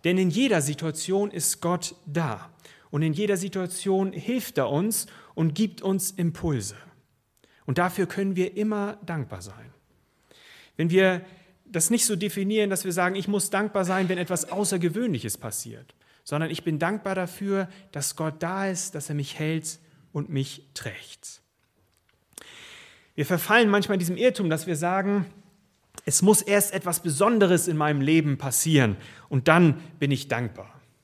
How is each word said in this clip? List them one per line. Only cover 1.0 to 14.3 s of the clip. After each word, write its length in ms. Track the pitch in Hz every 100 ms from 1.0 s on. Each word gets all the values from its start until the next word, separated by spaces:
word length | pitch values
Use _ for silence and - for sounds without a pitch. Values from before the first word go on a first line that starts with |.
| - 196 208
ist 280 | 175 - -
Gott 340 | 170 180 - - -
da. 480 | 147 151 101 - _ - - _
Und 100 | 147
in 120 | 160
jeder 220 | 151 208 196
Situation 800 | 190 190 180 180 196 190 190
hilft 460 | 165 175 247 - -
er 100 | 131
uns 380 | 143 208 220 - - -
und 220 | - 165 151
gibt 260 | 214 -
uns 300 | 190 190 -
Impulse. 640 | - 170 165 170 135 98 - - _ _ _ _ _ _ _ -
Und 140 | 131
dafür 260 | 180 175 175
können 300 | - 196 185
wir 200 | 180 202
immer 440 | 214 208 202 208 180
dankbar 360 | 160 123 95
sein. 320 | 98 104 117 _ _ _ _ _ _ - - - - -
Wenn 160 | 165
wir 340 | 185 190 180 185 - _ _ _
das 240 | 165 -
nicht 160 | 233 -
so 100 | 196
definieren, 540 | 202 202 196 214 208
dass 160 | 190 190
wir 80 |
sagen, 220 | 175 180 196
ich 120 | 190
muss 220 | 202 -
dankbar 360 | 196 208 202 180
sein, 220 | 190 185
wenn 120 | 185
etwas 320 | 175